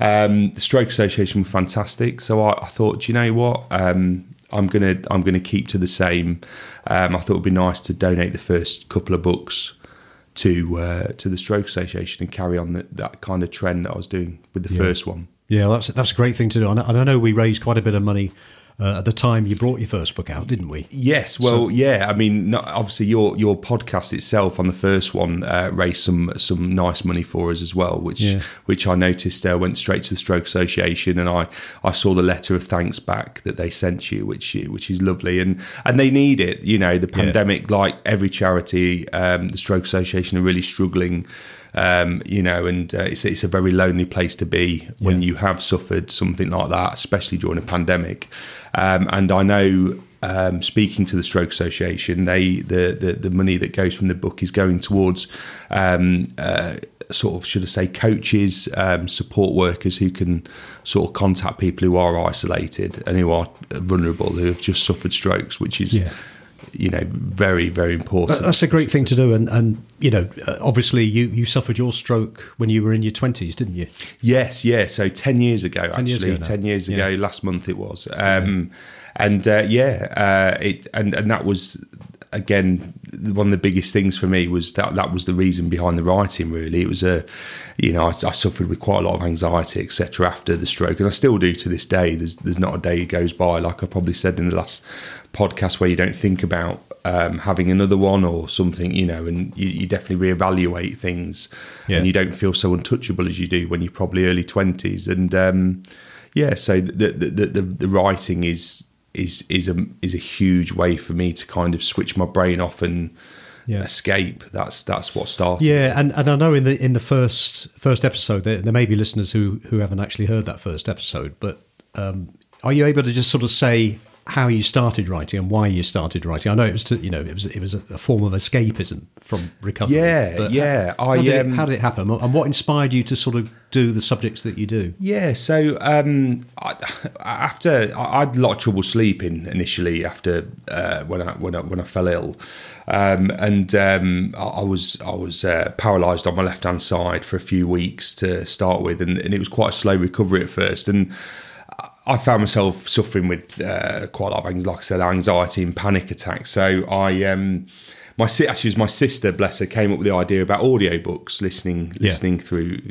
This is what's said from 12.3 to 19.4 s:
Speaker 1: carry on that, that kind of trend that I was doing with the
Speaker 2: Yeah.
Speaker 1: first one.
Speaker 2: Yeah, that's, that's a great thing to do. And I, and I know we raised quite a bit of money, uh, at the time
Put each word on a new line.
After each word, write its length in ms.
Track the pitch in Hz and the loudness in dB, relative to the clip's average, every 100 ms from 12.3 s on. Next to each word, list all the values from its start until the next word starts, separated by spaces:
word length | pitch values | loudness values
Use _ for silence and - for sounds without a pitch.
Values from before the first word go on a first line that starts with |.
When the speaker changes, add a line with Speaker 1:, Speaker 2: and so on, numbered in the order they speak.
Speaker 1:
carry 260 | - 90 87 | -6 -2 -2
on 140 | 85 | -2
that, 240 | 87 - - | -6 -8 -10
that 240 | - - | -10 -10
kind 220 | - 92 | -6 -4
of 80 | 87 | -4
trend 360 | - 92 90 87 | -4 -4 -2 -4
that 60 | |
I 40 | 90 | -8
was 100 | 92 | -6
doing 320 | 95 87 82 _ | -6 -6 -10 _
with 120 | 92 90 | -8 -4
the 80 | |
Speaker 2:
Yeah. 40 | 90 | 0
Speaker 1:
first 260 | 92 87 - | 0 0 -4
one. 220 | 87 87 _ - | -8 -12 _ -2
Speaker 2:
Yeah, 200 | 107 101 | 2 2
that's, 180 | 117 107 | 2 0
that's 220 | - 123 | -2 0
a 40 | |
great 220 | - 123 117 | 2 2 2
thing 120 | 113 | 0
to 80 | 117 | 2
do. 100 | 107 | 2
And 120 | 110 | 2
I, 80 | 110 | 2
and 100 | 120 | 2
I 60 | |
know 140 | 131 131 | 4 4
we 140 | 113 | 4
raised 300 | 110 113 110 | 4 2 2
quite 160 | 117 113 | 0 0
a 40 | |
bit 120 | 110 | 2
of 80 | 101 | 2
money, 300 | 101 101 98 - - - - - | 2 0 -2 -6 -20 -20 -16 -4
uh, 180 | 98 98 | -2 0
at 60 | |
the 80 | 98 | -2
time 340 | 110 123 113 | 0 2 2